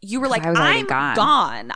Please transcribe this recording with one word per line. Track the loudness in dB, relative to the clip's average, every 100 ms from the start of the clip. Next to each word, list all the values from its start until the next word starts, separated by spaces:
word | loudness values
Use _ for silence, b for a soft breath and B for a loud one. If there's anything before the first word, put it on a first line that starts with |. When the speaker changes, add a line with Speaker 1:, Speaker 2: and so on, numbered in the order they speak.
Speaker 1:
you | -8 -4
were | -2
Speaker 2:
'Cause |
Speaker 1:
like, | -2 0
Speaker 2:
I |
was | 2
already | 2 2
Speaker 1:
"I'm | 0
Speaker 2:
gone. | -2 0 0
Speaker 1:
gone. | 2 2 0 -4 -10